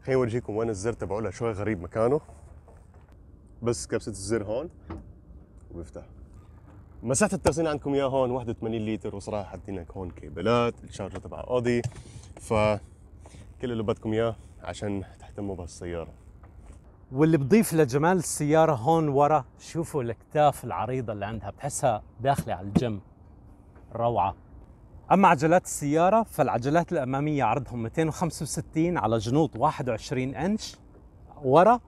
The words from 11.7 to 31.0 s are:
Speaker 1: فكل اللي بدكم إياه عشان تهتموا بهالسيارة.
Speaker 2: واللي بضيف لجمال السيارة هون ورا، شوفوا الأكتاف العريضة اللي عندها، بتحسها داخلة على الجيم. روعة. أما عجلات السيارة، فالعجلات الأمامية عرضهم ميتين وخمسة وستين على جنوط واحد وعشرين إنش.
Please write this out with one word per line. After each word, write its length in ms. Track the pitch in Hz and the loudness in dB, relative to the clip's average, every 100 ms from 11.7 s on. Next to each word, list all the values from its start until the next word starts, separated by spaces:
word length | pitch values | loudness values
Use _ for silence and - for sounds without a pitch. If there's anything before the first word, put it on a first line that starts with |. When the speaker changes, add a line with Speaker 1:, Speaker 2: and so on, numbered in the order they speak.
| 120 117 - - - - - | 0 -2 -8 -14 -18 -18 -18
Speaker 1:
فكل 400 | - 110 107 104 - - - - - - - - | -2 2 2 2 -4 -20 -20 -20 -20 -20 -20 -10
اللي 200 | 127 117 | -6 -4
بدكم 300 | 107 113 113 | -2 -4 -2
إياه 240 | 110 113 107 - - | 0 -2 -4 -14 -16
عشان 420 | 87 90 104 101 92 - | -12 -8 -6 -6 -8 -16
تهتموا 380 | - - 101 90 | -18 -10 -8 -8
بهالسيارة. 560 | 85 - 87 85 80 - - - - - - - - - - | -10 -12 -8 -8 -10 -14 -20 -20 -20 -20 -20 -20 -20 -20 -8
Speaker 2:
واللي 240 | 131 160 160 | 2 4 4
بضيف 380 | 127 214 208 | 6 4 6
لجمال 420 | 165 147 139 160 185 | 4 2 4 2 2
السيارة 560 | - - 147 156 160 | 0 -2 2 6 6
هون 360 | 135 117 165 156 | 4 2 2 4
ورا، 360 | 139 143 151 127 - | 4 4 4 0 -10
شوفوا 440 | - 156 165 151 | -10 -8 -4 -4
الأكتاف 640 | 120 110 - 151 147 - | -4 -6 -4 2 2 2
العريضة 480 | 123 87 107 131 117 | -4 -6 -4 -4 -4
اللي 140 | 104 101 | -6 -6
عندها، 240 | 110 98 | -8 -10
بتحسها 520 | - 143 - 135 107 - - | -10 -8 -2 0 0 -4 -4
داخلة 340 | 120 139 - | 0 0 -2
على 120 | 90 98 | -6 -2
الجيم. 340 | 101 123 101 - - - - - - - - - | 0 0 -2 -10 -20 -20 -20 -20 -20 -20 -20 -14
روعة. 420 | 113 117 113 95 - - - - - - - - | -2 0 2 0 -2 -12 -20 -20 -20 -20 -20 2
أما 160 | 175 190 | 6 6
عجلات 360 | 160 156 175 | 6 4 4
السيارة، 580 | - - 143 156 175 220 | 2 -4 0 2 4 4
فالعجلات 720 | 220 - 131 107 127 160 170 | 2 0 0 0 2 2 2
الأمامية 520 | 170 127 135 151 147 | -2 -2 -2 0 2
عرضهم 380 | 117 123 123 120 | 2 2 -2 -6
ميتين 260 | 113 - 160 | -4 0 -2
وخمسة 340 | - 170 - | 0 -4 -4
وستين 560 | 156 - - 160 170 165 | -6 -6 -4 0 0 0
على 200 | 104 113 | 2 0
جنوط 380 | 107 139 147 110 | 2 2 2 2
واحد 320 | 143 - 123 | 0 0 -4
وعشرين 460 | 110 - 131 127 | -4 -4 -4 -4
إنش. 420 | 135 170 214 - - - - | -4 -2 -2 -6 -14 -20 -20